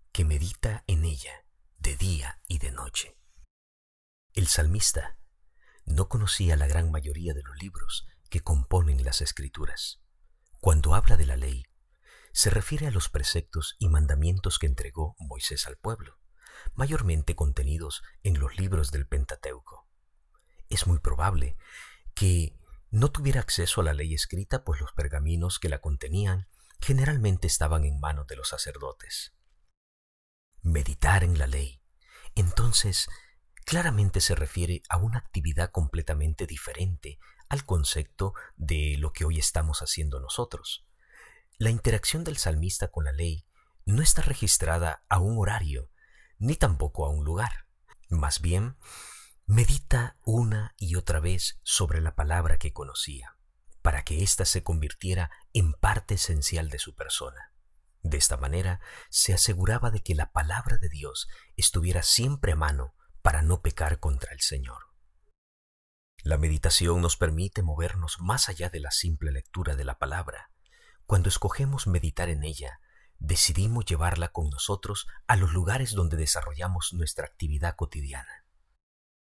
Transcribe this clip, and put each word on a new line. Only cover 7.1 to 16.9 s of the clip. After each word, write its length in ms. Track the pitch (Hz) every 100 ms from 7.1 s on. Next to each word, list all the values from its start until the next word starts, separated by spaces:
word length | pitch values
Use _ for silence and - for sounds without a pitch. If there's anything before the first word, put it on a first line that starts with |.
| 73 85
de 80 | 73
los 120 | 71 -
libros 480 | 98 - - - - - -
que 120 | 85
componen 680 | - 76 65 92 78 67 64
las 160 | -
Escrituras. 800 | - - 67 - 73 - - - _ _ _ _ _ -
Cuando 340 | 92 78 71
habla 220 | - - -
de 80 |
la 120 | - 62
ley, 280 | 65 65 - _ _ _ _ - -
se 160 | - 107
refiere 360 | 101 - 147 151
a 40 |
los 180 | 98 -
preceptos 680 | - 69 - - 80 - -
y 100 | 85
mandamientos 680 | 76 73 71 80 92 - -
que 80 | 78
entregó 500 | 67 69 80 78 -
Moisés 480 | 73 - - 78 -
al 120 | -
pueblo, 420 | 107 113 - - - _ - - -
mayormente 600 | - 139